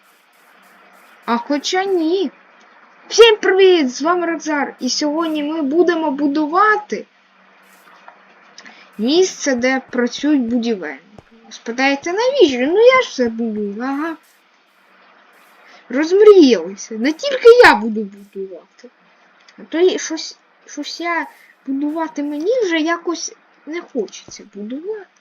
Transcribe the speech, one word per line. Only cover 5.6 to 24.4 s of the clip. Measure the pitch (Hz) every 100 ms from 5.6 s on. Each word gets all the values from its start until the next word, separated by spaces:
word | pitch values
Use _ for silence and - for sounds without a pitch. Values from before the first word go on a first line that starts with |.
будемо | 277 320 339 330 320
будувати | 277 294 285 294 349 427 415 415 202 - _ _ _ _ _ _ _ _ _ - - _ _ _ - - - - -
місце, | 220 320 370 - 285
де | 247 254 262 -
працюють | 247 247 - 285 302
будівельники. | 233 240 226 214 151 135 175 _ - 226 -
Спитаєте, | - - 240 269 277 339
навіщо? | 370 508 554 349 247
Ну | 262 370
я | 480 523
ж | 466
це | - 240
будую, | 226 233 208 208 202
ага. | 254 277 330 311 _ _ _ _ _ _ _ _ _ _ _ _ _ _ _ - -
Розмріялися. | 254 320 381 427 392 277 208 165 202 -
Не | 220 247
тільки | 320 571 523 466 480
я | 392
буду | 226 220 214
будувати. | 202 202 - 196 190 170 - _ 247 _ _ _ _ _ _ -
А | 214
то | 311
й | 370 -
щось, | - 311 - - _ _ _
щось | - 285 -
я | 339 330 277 _ _ _ -
будувати | 269 294 311 320 320
мені | 285 294 339 508
вже | 392 330
якось | 311 339 339 320 - - _ _ -
не | 330
хочеться | - 262 196 - - -